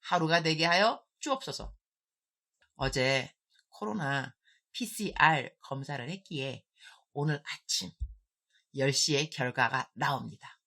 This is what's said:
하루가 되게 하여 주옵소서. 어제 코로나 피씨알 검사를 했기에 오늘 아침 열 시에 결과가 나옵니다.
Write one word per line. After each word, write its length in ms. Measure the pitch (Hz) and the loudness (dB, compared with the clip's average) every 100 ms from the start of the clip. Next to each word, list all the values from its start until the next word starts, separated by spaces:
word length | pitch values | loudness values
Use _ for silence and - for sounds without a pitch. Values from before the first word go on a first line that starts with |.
하루가 400 | - 180 160 170 | 2 2 4 2
되게 220 | 160 156 165 | 2 2 4
하여 360 | 175 214 - _ _ | 6 4 2 _ _
주옵소서. 540 | - 269 - - 113 - _ _ _ _ _ _ _ _ _ _ | -2 -2 -2 -10 -10 -14 _ _ _ _ _ _ _ _ _ _
어제 580 | 135 135 127 135 127 _ _ _ _ | -2 2 2 2 -2 _ _ _ _
코로나 680 | - 214 214 143 139 127 - _ _ _ | -10 -6 -4 -2 -2 -4 -12 _ _ _
피씨알 840 | - 226 - 196 - 151 151 120 _ | -8 -8 -4 -6 4 6 6 -2 _
검사를 480 | - 135 135 143 120 | -10 -10 -8 -8 -8
했기에 560 | 190 - 160 135 123 _ _ - - _ | -12 -10 -6 -6 -8 _ _ -20 -20 _
오늘 280 | - 151 147 - | -2 0 -2 -4
아침 440 | - - - 92 - - - _ _ _ _ _ 139 | -14 -4 -4 -4 -10 -12 -12 _ _ _ _ _ -2
열 160 | 135 | 0
시에 380 | 135 - 143 151 | 2 2 2 0
결과가 600 | - 127 123 120 131 127 | -2 -2 2 2 2 -4
나옵니다. 680 | - 143 135 117 107 - - | -4 -2 -2 -4 -14 -20 -20